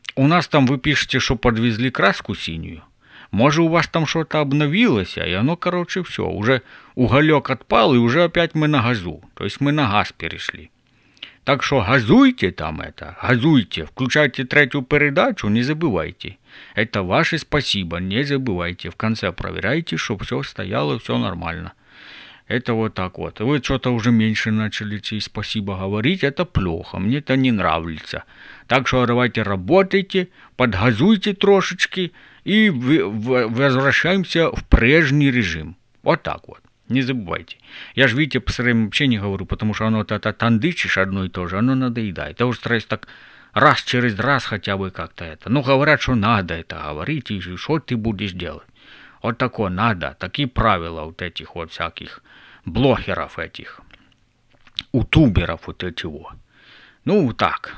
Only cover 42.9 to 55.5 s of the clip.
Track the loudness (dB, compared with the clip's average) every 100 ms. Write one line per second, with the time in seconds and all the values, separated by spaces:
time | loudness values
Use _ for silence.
42.9 | -6 -8 -20 -20 -20 -6 2 4 4 0
43.9 | 0 0 0 0 0 -2 -6 -4 -4 -4
44.9 | -8 -12 -12 -14 -10 -2 0 4 4 4
45.9 | 2 2 2 2 2 0 -6 -8 -10 -8
46.9 | -8 -6 -6 -6 -8 -8 -8 -4 -4 -2
47.9 | -4 -2 -4 -4 -6 -10 -12 -16 _ -20
48.9 | -20 -20 -8 -6 -2 -2 -2 -2 0 0
49.9 | 0 -4 -8 -8 -4 -4 2 2 2 -2
50.9 | -8 -10 -10 -10 -10 -12 -10 -10 -8 -8
51.9 | -8 -16 -18 -20 -20 -20 -18 -6 2 2
52.9 | 2 0 -6 -6 -8 -12 -12 -18 -20 -20
53.9 | -20 _ _ _ _ _ _ _ -14 -4
54.9 | -2 0 4 4 4 -2